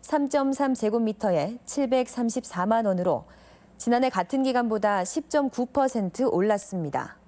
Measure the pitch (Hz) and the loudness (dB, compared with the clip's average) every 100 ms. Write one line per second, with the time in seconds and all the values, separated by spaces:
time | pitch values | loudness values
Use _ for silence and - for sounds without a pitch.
0 | - 311 285 294 277 269 277 254 214 226 | -2 0 0 0 0 0 0 2 0 0
1 | 220 208 214 175 151 240 - - 277 254 | 0 0 0 2 0 -6 -8 -2 0 2
2 | 247 - 233 240 240 180 185 226 220 180 | 0 -2 -2 -2 -4 -4 0 2 2 0
3 | 180 143 - - - - - - - 240 | 0 0 -4 -20 -20 -20 -20 -8 0 2
4 | 254 190 180 269 269 247 240 214 208 202 | 2 0 -2 0 2 2 0 0 2 2
5 | 185 - 294 302 269 - 247 - 269 247 | 0 -4 -2 0 0 -2 -4 0 0 0
6 | 190 - 262 175 202 208 - 185 156 139 | -4 0 0 2 2 0 0 -4 -4 -4
7 | - - | -6 -14